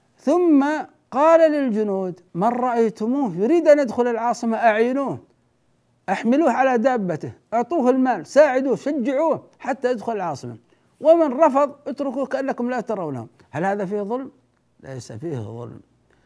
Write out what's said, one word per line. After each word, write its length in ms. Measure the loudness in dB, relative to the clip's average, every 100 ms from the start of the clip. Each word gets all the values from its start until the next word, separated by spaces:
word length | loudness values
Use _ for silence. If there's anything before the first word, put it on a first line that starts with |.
| _ _
ثم 460 | 0 2 4 4 2 -2 -8 _ _
قال 400 | 2 6 6 6
للجنود: 680 | 4 0 -2 -2 -2 -4 -8 _ -2
"من 120 | -2
رأيتموه 880 | 0 -2 2 0 0 -2 0 -2 0
يريد 320 | 2 4 6
أن 120 | 6
يدخل 280 | 4 -2 -2
العاصمة 500 | -2 -2 -2 -4 2
أعينوه، 600 | 2 4 0 0 -4 -8 -12 _ _ _ _ _ _ _ -6
احملوه 420 | -4 0 2 2
على 260 | 2 0 2
دابته، 540 | 0 0 -4 -6 -8 -14 _
اعطوه 360 | -4 -2 0 2
المال، 380 | 2 0 -2 0
ساعدوه، 480 | 4 4 4 -2 -2
شجعوه 680 | -2 -4 -2 0 0 -2 -8 _
حتى 320 | -8 -4 -4
يدخل 220 | -4 -4
العاصمة، 440 | -6 -6 -8 -12 -16 _ _ _ _
ومن 340 | 4 4 4 2
رفض 360 | 2 4 0 -4 -12
اتركوه 380 | -8 -6 -6 -6
كأنكم 440 | -4 -6 -4 -4
لا 120 | -4
ترونه". 460 | -6 -6 -6 -8 -12 _ _
هل 140 | -4 -4
هذا 200 | -2 -4
فيه 160 | -6
ظلم؟ 300 | -6 -8 -8 _ _ _ _ _
ليس 280 | -16 -14 -14
فيه 260 | -12 -10 -8
ظلم 400 | -10 -12 -14 -18 _ _ _ _